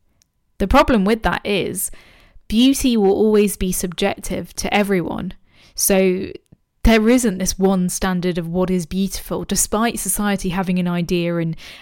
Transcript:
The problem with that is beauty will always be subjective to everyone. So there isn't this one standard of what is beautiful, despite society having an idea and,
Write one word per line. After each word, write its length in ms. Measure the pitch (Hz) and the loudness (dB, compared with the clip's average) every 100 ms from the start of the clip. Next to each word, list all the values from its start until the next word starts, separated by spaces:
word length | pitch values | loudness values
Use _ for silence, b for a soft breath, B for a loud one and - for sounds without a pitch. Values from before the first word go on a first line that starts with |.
| _ _ _ _ _ _ | _ _ _ _ _ _
The 100 | 196 | 2
problem 380 | 254 311 233 190 | 4 6 2 2
with 180 | 233 | 0
that 220 | 175 170 - | 0 -4 -4
is 460 | 196 - 185 - b b b b b _ | -4 -4 -6 -8 b b b b b _
beauty 480 | 214 262 277 262 226 | 2 4 4 2 2
will 160 | 196 | 4
always 420 | - 214 214 208 - | 4 4 4 2 0
be 160 | 190 | -4
subjective 800 | 185 180 165 196 - - - 175 - | -2 -6 -2 -4 -4 -8 -8 -8 -8
to 180 | - | -2
everyone. 600 | 208 196 190 160 - 180 - b b b - | 0 2 0 -2 -6 -8 -12 b b b -6
So 560 | - 190 190 180 - - _ - _ _ | 2 4 2 0 -6 -12 _ -20 _ _
there 240 | 226 226 220 | 4 4 6
isn't 300 | 254 240 185 | 4 2 -2
this 200 | 185 - | -6 0
one 300 | 190 190 180 | 2 2 0
standard 500 | - 196 180 180 175 | -2 -2 -2 -2 -4
of 120 | 165 | -4
what 200 | 175 185 | -2 0
is 160 | 185 160 | -2 -2
beautiful, 600 | 185 190 - - 175 175 | -4 -4 -6 -8 -8 -4
despite 540 | 196 - 214 233 - | -4 -2 0 -2 -4
society 500 | 190 - 208 196 185 | -6 -2 -2 -2 -4
having 300 | 180 180 180 | -4 -2 -2
an 80 | 175 | 0
idea 500 | 175 170 180 170 170 | -2 -2 -2 -2 -2
and, 180 | 165 165 B B | -4 -6 B B